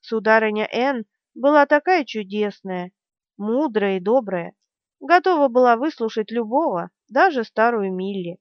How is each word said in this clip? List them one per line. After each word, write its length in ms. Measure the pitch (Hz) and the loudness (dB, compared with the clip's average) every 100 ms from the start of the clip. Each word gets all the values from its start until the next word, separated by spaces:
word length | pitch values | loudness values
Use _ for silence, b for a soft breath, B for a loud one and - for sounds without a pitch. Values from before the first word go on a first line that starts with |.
Сударыня 680 | - 226 208 220 220 214 220 | -4 -2 2 2 2 -2 -4
Энн 360 | 220 254 262 214 _ _ | -2 -2 -2 -8 _ _
была 320 | - 262 302 285 | -2 2 4 4
такая 380 | 294 320 370 | 2 2 0
чудесная, 880 | 247 226 190 208 208 196 196 180 180 _ _ _ _ _ | -2 -8 -6 -4 -4 -6 -8 -8 -8 _ _ _ _ _
мудрая 580 | 208 240 302 214 196 190 | -4 -2 0 0 -2 -2
и 40 | |
добрая, 540 | 180 247 208 185 170 _ _ _ _ _ | 0 0 0 -6 -8 _ _ _ _ _
готова 480 | 269 349 370 339 277 | 2 2 4 2 2
была 280 | 233 247 233 | 4 4 4
выслушать 540 | 294 - 226 226 208 | 0 -4 -6 -4 -6
любого, 600 | 233 220 262 320 185 180 _ _ | -6 -2 -2 -2 -4 -8 _ _
даже 360 | 233 370 269 | 2 2 2
старую 480 | 226 - 226 233 196 | -6 0 0 2 -4
Милли. 460 | 185 190 196 175 165 | -4 -6 -6 -8 -12